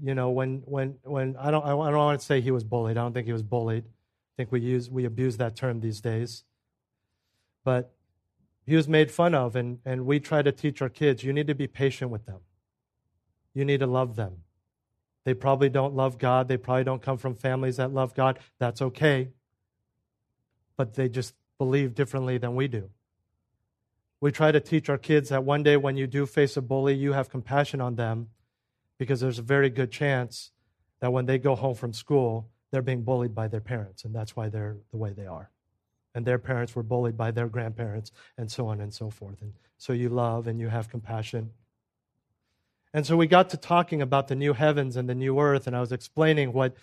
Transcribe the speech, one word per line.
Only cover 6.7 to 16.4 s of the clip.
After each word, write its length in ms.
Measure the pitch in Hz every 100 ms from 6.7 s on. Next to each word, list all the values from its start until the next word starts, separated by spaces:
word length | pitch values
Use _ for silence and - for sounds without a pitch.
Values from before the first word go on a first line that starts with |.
| _ _ _ _ _ _ _ _ _
But 320 | 131 127 123 _ _ _ _ _ _ _
he 100 | -
was 140 | 160 147
made 220 | 156 151
fun 240 | - 175
of, 200 | 151 120
and, 260 | 123 120 123
and 220 | 131 127 127
we 140 | 143
try 220 | - 151
to 100 | 143
teach 300 | - 151 -
our 60 | 131
kids, 340 | - 151 120
you 100 | 131
need 140 | 143 151
to 80 |
be 120 | 139 135
patient 440 | - 135 - 127
with 160 | 107 -
them. 140 | 95 - _ _ _ _ _ _ _ _ _ _
You 100 | 139
need 160 | 139 139
to 60 | 131
love 300 | 127 127 110
them. 280 | 98 87 - _ _ _ _ _ _ _
They 100 | 131
probably 340 | 127 135 135 139
don't 260 | 135 135
love 220 | 135 131 120
God. 320 | 131 127